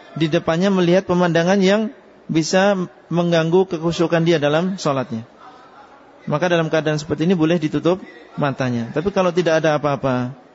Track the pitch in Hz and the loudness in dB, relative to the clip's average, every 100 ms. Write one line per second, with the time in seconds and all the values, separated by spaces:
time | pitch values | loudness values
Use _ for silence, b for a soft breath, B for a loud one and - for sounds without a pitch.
0 | - - 160 165 165 165 196 185 175 180 | -14 -4 0 0 0 0 2 2 4 2
1 | 196 175 175 165 170 202 185 208 220 - | 2 0 2 2 2 2 2 2 -2 -8
2 | - - - 156 156 185 196 196 175 - | -20 -20 -4 -2 0 2 2 0 -4 -10
3 | - 165 175 165 160 185 190 156 165 165 | -6 -2 2 2 2 2 2 -2 -4 0
4 | 165 170 165 165 147 156 185 190 156 135 | 0 2 2 2 2 0 -2 -4 -2 -2
5 | 120 113 117 - - - - - - - | -4 -8 -10 -20 -20 -20 -20 -20 -20 -20
6 | - - - 147 175 170 160 160 151 151 | -20 -16 -6 -2 0 0 0 0 0 -4
7 | 151 147 165 185 156 175 151 147 151 190 | -4 -2 0 2 2 2 0 0 0 -2
8 | - - - - 143 127 131 120 117 - | -4 -20 -16 -4 -4 -2 -4 -4 -4 -4
9 | 190 196 180 170 165 160 156 151 147 139 | -2 0 0 0 0 2 2 0 0 -2
10 | 135 123 123 139 - | -2 -2 -4 -8 -20